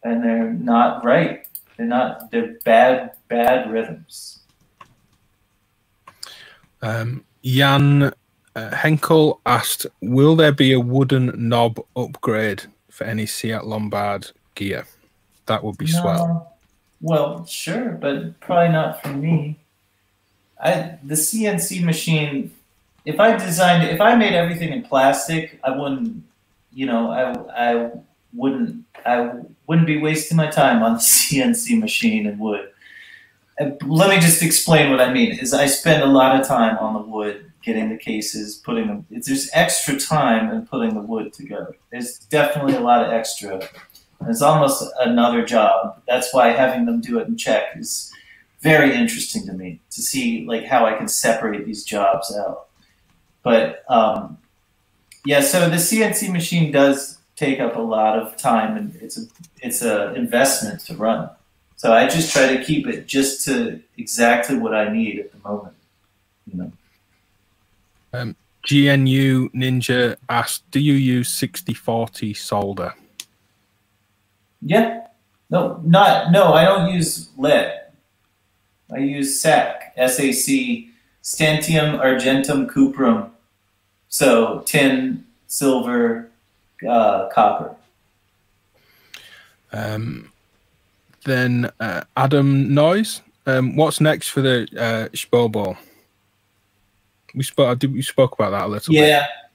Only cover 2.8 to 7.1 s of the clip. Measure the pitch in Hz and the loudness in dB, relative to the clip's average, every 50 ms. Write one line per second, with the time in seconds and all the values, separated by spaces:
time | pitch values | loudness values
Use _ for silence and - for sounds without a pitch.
2.8 | 123 127 127 127 123 117 - - _ _ 120 117 117 123 127 127 117 110 110 113 | 6 6 4 0 -2 -10 -16 -20 _ _ -2 0 2 2 2 0 0 -4 -4 -6
3.8 | 113 - - - - _ - - - - - _ _ _ _ _ _ _ _ _ | -6 -6 -10 -16 -18 _ -20 -20 -20 -20 -20 _ _ _ _ _ _ _ _ _
4.8 | - _ _ _ _ _ _ _ _ _ _ _ _ _ _ _ _ _ _ _ | -20 _ _ _ _ _ _ _ _ _ _ _ _ _ _ _ _ _ _ _
5.8 | _ _ _ _ _ - _ _ - - - - - - - _ _ _ _ _ | _ _ _ _ _ -20 _ _ -20 -20 -20 -20 -20 -20 -20 _ _ _ _ _
6.8 | - 113 110 113 113 117 | -8 -6 -6 -4 -6 -6